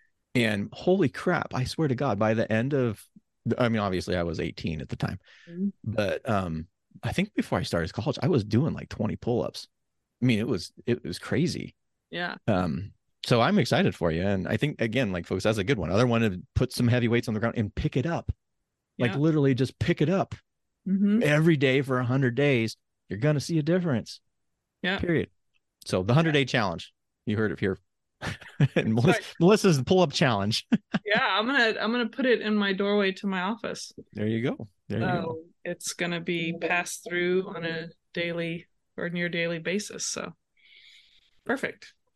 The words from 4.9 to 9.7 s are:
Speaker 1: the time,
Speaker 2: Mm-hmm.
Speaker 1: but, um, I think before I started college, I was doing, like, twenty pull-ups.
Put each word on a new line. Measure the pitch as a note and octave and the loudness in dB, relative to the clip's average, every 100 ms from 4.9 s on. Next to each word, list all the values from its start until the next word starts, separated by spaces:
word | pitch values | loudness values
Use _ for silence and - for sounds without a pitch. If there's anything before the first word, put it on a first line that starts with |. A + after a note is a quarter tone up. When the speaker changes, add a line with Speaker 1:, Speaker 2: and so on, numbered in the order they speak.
Speaker 1:
the | - | -6
time, | - F2+ _ - - | -6 -8 _ -20 -14
Speaker 2:
Mm-hmm. | E3+ G3 - | -4 -4 -4
Speaker 1:
but, | A2+ G#2+ G2+ D#2 - | -6 -2 -2 -2 0
um, | G#2 F2+ D#2+ E2+ _ _ - | 0 0 -4 -8 _ _ -10
I | - | -6
think | - G3 | -2 -2
before | - - G#2 | -2 -2 -2
I | |
started | - F2 E2 | 0 -2 -2
college, | - D3 - | -4 -4 0
I | D3+ | 2
was | D3+ | 2
doing, | G2+ G#2+ D3 - | 2 2 0 -2
like, | - | -8
twenty | - A2 F2 | -6 -4 -4
pull-ups. | - A2 - - - | -2 -2 -2 -6 -16